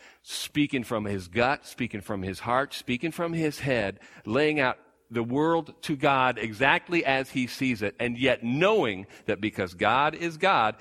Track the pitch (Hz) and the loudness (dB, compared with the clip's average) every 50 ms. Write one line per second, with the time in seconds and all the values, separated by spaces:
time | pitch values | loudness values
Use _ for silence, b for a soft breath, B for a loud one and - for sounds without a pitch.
0 | B B B B B - - - - - - 151 147 143 - 131 113 - 120 107 | B B B B B -12 -10 -10 -10 -4 -2 -2 0 0 0 -4 -4 -2 -2 -2
1 | 107 101 101 95 90 87 87 117 120 131 143 - - - - - 127 107 - 104 | -2 -2 -4 -4 -6 -4 0 2 2 2 2 -2 -6 -16 -8 -6 -6 -6 -6 -10
2 | 95 - 107 98 92 95 92 - - 120 123 131 143 - - - - - 123 123 | -8 -6 -6 -4 -4 -6 -6 -6 -4 0 0 0 0 -2 -8 -12 -6 -6 -6 -4
3 | - 165 - - 175 170 165 165 160 151 143 - - 143 131 117 104 98 98 - | -4 -6 -4 -4 -4 -4 -2 -2 -2 -2 -2 -4 -2 0 0 0 0 -2 -4 -8
4 | B B B B B 107 110 135 151 151 156 147 131 127 - - - _ _ _ | B B B B B -4 0 0 2 2 2 2 0 0 0 -4 -10 _ _ _
5 | _ _ 117 117 113 117 127 147 156 165 170 165 156 - - _ - - 156 135 | _ _ -4 -4 -2 0 0 0 2 2 2 0 -2 -6 -14 _ -6 -6 -4 0
6 | 151 143 139 131 127 127 120 - 120 113 107 101 135 139 165 175 - - 175 170 | 2 2 4 4 4 2 2 0 -4 -6 -2 2 4 4 4 4 2 0 -2 0
7 | 151 139 135 135 131 - - 131 123 113 - - 135 131 123 98 104 101 - - | 2 2 2 0 0 -2 -2 -2 -2 -2 -2 -2 0 0 0 0 -2 -4 -2 -2
8 | 117 120 120 120 131 131 120 - 117 117 123 147 175 202 226 208 151 113 101 92 | -4 -4 -2 0 2 2 2 2 0 -2 2 4 4 4 4 4 2 2 -2 -4
9 | 101 B B B B - 104 92 104 107 - - 98 87 90 87 104 101 117 131 | -8 B B B B -2 -2 0 -2 -4 -2 -2 -4 -4 -2 2 2 4 4 4
10 | 143 156 156 156 170 170 160 156 185 190 190 139 113 107 - B | 2 2 0 -2 -6 -8 -4 0 2 2 4 4 2 2 0 B